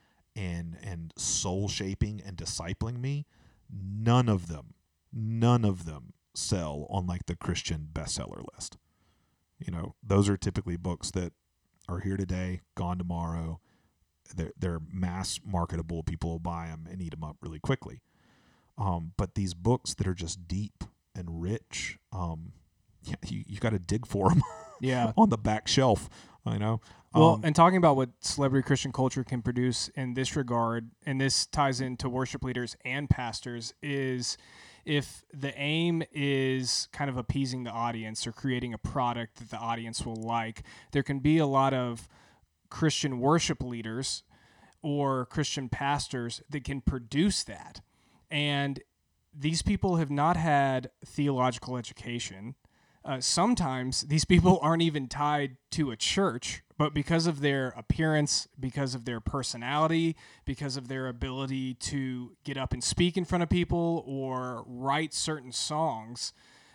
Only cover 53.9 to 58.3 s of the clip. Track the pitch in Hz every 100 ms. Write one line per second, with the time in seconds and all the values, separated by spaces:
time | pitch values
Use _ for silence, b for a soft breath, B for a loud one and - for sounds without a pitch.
53.9 | - 147 156 - 180 180 185 151 165 165
54.9 | 151 127 - 147 147 139 127 _ - 139
55.9 | 113 - - 190 117 - - - - 147
56.9 | 147 143 165 165 143 143 139 127 - -
57.9 | - 208 151 147